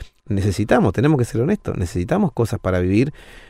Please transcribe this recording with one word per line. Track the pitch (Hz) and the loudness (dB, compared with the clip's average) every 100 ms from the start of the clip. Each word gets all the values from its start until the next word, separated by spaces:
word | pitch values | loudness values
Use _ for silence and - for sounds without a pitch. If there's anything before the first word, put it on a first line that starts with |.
| - _ - | -16 _ -6
necesitamos, | 98 101 95 - 254 135 | -2 0 -2 0 2 2
tenemos | 92 143 147 | 2 2 2
que | |
ser | 117 113 | 0 0
honestos, | 143 208 - - | 0 -2 -4 -4
necesitamos | 90 90 87 190 196 | -4 -4 -2 0 0
cosas | - 113 98 | 0 -2 -2
para | 95 90 | -2 0
vivir, | 92 101 139 - - - - | 2 2 0 -4 -20 -20 -20